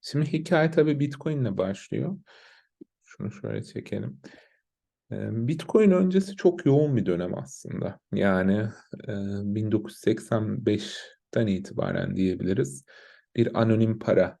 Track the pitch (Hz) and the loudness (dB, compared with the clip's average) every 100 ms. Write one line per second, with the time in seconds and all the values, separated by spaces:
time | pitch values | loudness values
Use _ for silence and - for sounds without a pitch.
0 | - 143 147 156 - 170 156 165 151 143 | -4 -2 0 -2 2 2 4 4 2 2
1 | 143 139 - 151 120 98 95 98 - - | -2 -2 -4 -2 -2 0 -2 -2 -6 -4
2 | 151 196 _ - - _ _ _ - _ | -4 -6 _ -20 -20 _ _ _ -20 _
3 | _ - - - - - - - - 101 | _ -10 -10 -8 -8 -8 -8 -12 -8 -8
4 | 110 135 - - _ _ _ _ _ _ | -8 -12 -20 -20 _ _ _ _ _ _
5 | _ 107 104 110 120 160 - 220 214 180 | _ -8 -6 -4 -4 -4 0 4 6 6
6 | 185 185 190 - 185 175 151 139 151 123 | 4 2 0 2 2 4 4 4 4 2
7 | 92 87 87 - - - - - 95 95 | 2 0 -2 -6 -10 -16 -10 -8 -8 -8
8 | _ 101 98 92 95 101 110 - - - | _ 0 2 2 2 2 0 -6 -18 -16
9 | - 101 98 101 101 104 107 107 - - | -8 -8 -6 -6 -4 -4 0 -2 -2 -6
10 | - 113 - 113 107 101 - 104 - - | -2 -2 -2 -2 -2 -2 0 0 -2 -12
11 | - _ _ - 110 95 98 - 95 92 | -16 _ _ -2 0 0 -4 -6 -2 -2
12 | 92 92 95 92 92 98 139 - _ - | -2 0 0 0 -2 0 -2 -6 _ -20
13 | - - _ - 117 - 113 110 113 110 | -20 -20 _ 0 0 2 2 4 2 0
14 | - 98 87 - | 2 2 2 -2